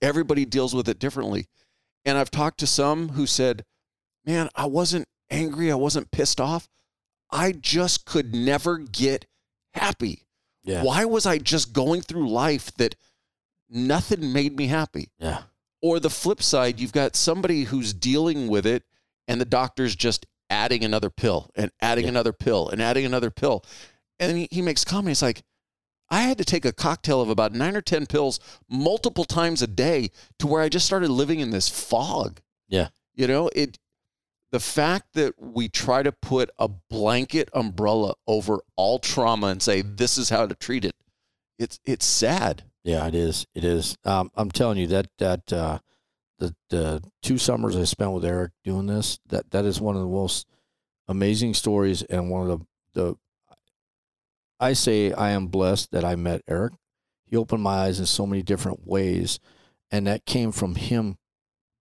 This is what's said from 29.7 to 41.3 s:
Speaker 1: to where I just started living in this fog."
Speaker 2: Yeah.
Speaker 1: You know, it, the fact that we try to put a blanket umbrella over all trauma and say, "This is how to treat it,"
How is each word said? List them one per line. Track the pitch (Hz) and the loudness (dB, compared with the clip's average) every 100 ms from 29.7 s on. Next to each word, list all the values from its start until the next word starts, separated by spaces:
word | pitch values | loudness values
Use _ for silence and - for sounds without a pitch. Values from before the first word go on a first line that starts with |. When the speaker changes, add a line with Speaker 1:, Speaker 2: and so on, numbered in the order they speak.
| 98 135 156 110 - - _ | 0 2 2 -2 -8 -20 _
Speaker 1:
to | 151 | 0
where | 156 | 2
I | 156 | 2
just | 175 - | 2 2
started | 190 170 | 2 2
living | 127 143 160 | 2 2 0
in | 127 | 0
this | 101 - | 0 0
fog." | - - 113 139 - - - _ _ _ | -2 0 0 0 -2 -4 -8 _ _ _
Speaker 2:
Yeah. | 95 - - _ - | 0 0 -6 _ -2
Speaker 1:
You | 127 | 2
know, | 135 170 | 2 0
it, | - 143 - _ _ _ _ _ _ _ | 0 -4 -6 _ _ _ _ _ _ _
the | 123 | -4
fact | - - 151 190 - 156 | -2 0 0 0 -4 -2
that | 139 - | -2 -2
we | 85 117 113 | -8 -4 -2
try | - - 127 | -2 0 2
to | 139 | 2
put | - - 131 123 - | -4 -2 0 0 0
a | 110 | -2
blanket | 98 _ 110 107 120 131 160 - | -2 _ 0 2 2 2 -2 0
umbrella | 135 110 90 104 110 101 - - | -2 -2 0 2 2 0 -2 0
over | 110 104 104 - - | 0 2 -2 -4 0
all | 95 123 | 2 2
trauma | - - 117 110 101 | 0 0 2 2 0
and | 92 | 0
say, | - 98 | 2 2
"This | 101 101 123 131 | 0 -2 0 0
is | 120 | 0
how | 113 107 | 0 0
to | - | -4
treat | - 127 95 | -4 -2 -4
it," | - _ _ _ | -6 _ _ _